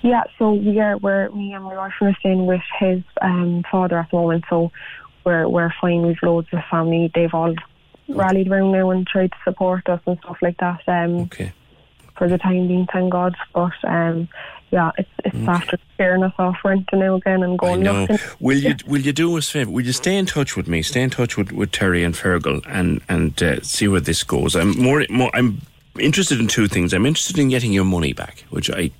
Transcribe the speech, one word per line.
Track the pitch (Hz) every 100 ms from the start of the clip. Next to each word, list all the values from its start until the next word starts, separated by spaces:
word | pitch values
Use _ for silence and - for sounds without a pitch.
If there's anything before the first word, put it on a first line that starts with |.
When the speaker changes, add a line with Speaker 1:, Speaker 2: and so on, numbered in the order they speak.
Speaker 1:
Yeah, | 240 240 - -
so | 214
we | 208 208 208
are, | 214 202
we're, | 202 196 196
me | 208 196
and | 196
my | 190
boyfriend | 190 190 - 202 196
are |
staying | 196 185 180
with | 185 - -
his, | 190 185 180 -
um, | 185 180 175 175 170
father | 190 185 170
at | 165
the | 175
moment, | 170 165 -
so | 170 170 - - - - _
we're, | 180 170 160
we're | 175 170 -
fine. | 180 170 170
We've | 170
loads | 180 170 165
of | 175 -
family. | 170 165 165 170
They've | 170 170
all | 165 165 165 - _ _ - -
rallied | 277 190 190 190
around | 196 190
now | 190 185
and | 185 185
tried | 196 185
to | -
support | - 180 185 185 180
us | 175 -
and | 180
stuff | - 165
like | 175 175
that. | 180 175 -
Um, | 175 170 175
Speaker 2:
Okay. | 175 - 95 - _ _ _ _ - -
Speaker 1:
for | 175
the | 180
time | 190 185 180
being, | 180 180
thank | 185 185
God. | 180 180 175 -
But, | 175 175 -
um, | - 170 165 165 170 - - - _
yeah, | 185 165 -
it's, | 190 -
it's | - 143
Speaker 2:
Okay. | 113
Speaker 1:
after | 175 - 180 _
scaring | - 185 185
us | 190 -
off | 185 180
renting | 202 190 185 190
now | 190
again | 190 190 185
and | 180 180
going | 180 180
Speaker 2:
I | 196
know. | 196 95
Speaker 1:
nothing. | 208 - -
Speaker 2:
Will | 127 139
you, | 139 139 -
will | 143
you | 135
do | 143 170 165
us | 147
a |
favour? | 151 123
Will | 113 123
you |
stay | 127 - 196
in | 185
touch | - 139 -
with | 87
me? | 85
Stay | 80 120
in | 127
touch | 131 120 -
with, | 98
with | - 101
Terry | - 95 87
and | 87
Fergal | 85 95 87 73 71 -
and, | 98 90 80 -
and, | 87 80 -
uh, | 87 62
see | - - 104
where | 95
this | 69 82
goes. | - 69 82 82
I'm | 90 90
more, | 127 147 -
more, | 120 127
I'm | 113 127 101 - _ _ -
interested | 147 160 190 131
in | 113
two | - 104
things. | 92 87
I'm | 90 120
interested | 160 - 180
in | 135
getting | 127 120
your | 98
money | 95 90 76
back, | - 50 - -
which | - -
I | 92 85